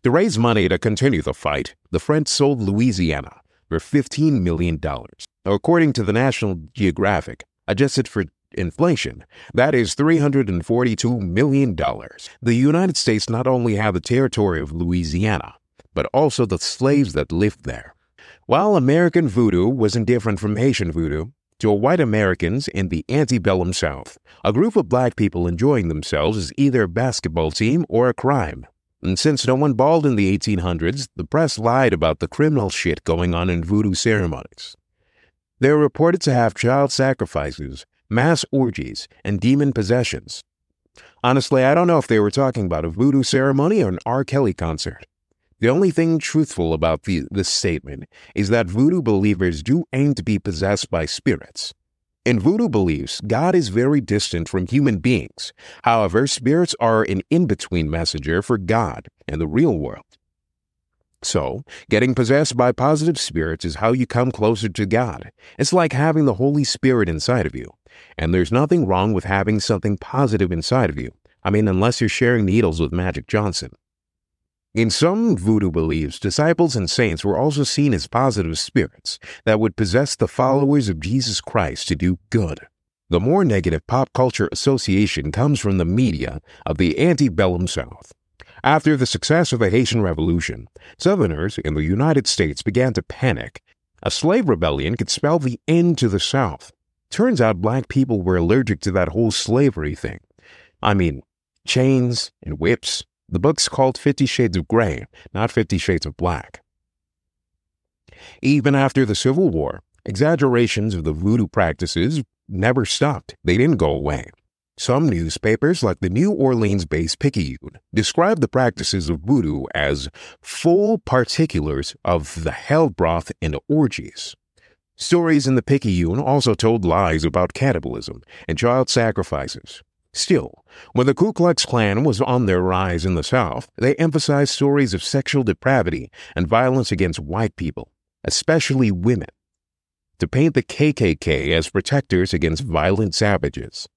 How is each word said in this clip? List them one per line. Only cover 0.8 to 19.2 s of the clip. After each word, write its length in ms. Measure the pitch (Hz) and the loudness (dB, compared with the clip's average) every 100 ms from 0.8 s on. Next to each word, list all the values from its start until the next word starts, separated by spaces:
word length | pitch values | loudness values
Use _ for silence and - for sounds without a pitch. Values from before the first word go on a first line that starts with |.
| 117 104 135 92 | 0 0 2 0
the 100 | 69 | -2
fight, 420 | 67 76 73 - _ _ | -6 -4 -4 -6 _ _
the 100 | 85 | -4
French 280 | - 151 147 | 0 0 0
sold 340 | - 143 131 | 0 0 0
Louisiana 800 | 98 101 123 92 82 73 64 - _ _ _ | 0 2 2 2 0 -2 -8 -20 _ _ _
for 120 | 80 | -6
fifteen 640 | - 143 127 - 156 135 | 0 -2 0 0 0 2
million 340 | 90 82 87 78 | 0 0 -2 -2
dollars. 480 | 76 67 53 _ - _ | -6 -8 -14 _ -20 _
According 500 | 95 98 - 170 156 | -2 0 2 4 4
to 100 | 123 | 2
the 100 | 104 | 0
National 460 | 107 135 - 104 90 78 | 2 0 0 -4 -6 -10
Geographic, 720 | - 98 82 98 92 - - - _ - | -2 0 2 0 0 -4 -18 -20 _ -4
adjusted 400 | 101 139 - 120 | 0 0 0 -4
for 180 | 107 85 _ _ | -4 -6 _ _
inflation, 720 | - 87 - 170 147 - 62 - - - | -6 -6 0 0 0 -4 -10 -20 -20 -4
that 180 | - 135 | 0 2
is 220 | 135 107 | 2 0
three 220 | - 147 165 | 0 2 4
hundred 320 | 143 139 104 | 4 2 0
and 140 | 87 | -2
forty-two 560 | - 117 123 107 120 120 | 0 0 0 0 -2 -2
million 540 | 95 92 143 139 135 | -2 0 2 2 0
dollars. 560 | 80 67 53 57 - - - | 0 -4 -4 -14 -20 -20 -6
The 120 | 120 | 0
United 440 | 117 139 165 185 151 | 2 4 4 0 0
States 300 | - 107 - | 0 0 -2
not 200 | 113 131 | -2 0
only 280 | 127 117 | 0 0
had 200 | 104 107 | 0 0
the 60 | 90 | -2
territory 600 | - 123 131 113 101 80 | 0 0 2 0 0 0
of 100 | 76 | -6
Louisiana, 840 | 80 85 90 82 85 107 92 - - _ _ _ | -4 -2 -2 -2 -2 0 -2 -6 -18 _ _ _
but 100 | - - | -6 -2
also 320 | 131 151 - | 0 0 0
the 140 | 113 90 | -2 -2
slaves 540 | - - 131 143 117 | -6 -2 2 2 2
that 180 | 76 69 | -2 -2
lived 320 | 82 104 - | 0 0 -2
there. 320 | 65 58 - _ _ _ - - | -12 -12 -16 _ _ _ -20 -20
While 300 | - 139 208 | 0 2 4
American 520 | 190 127 156 175 175 | 2 4 4 4 2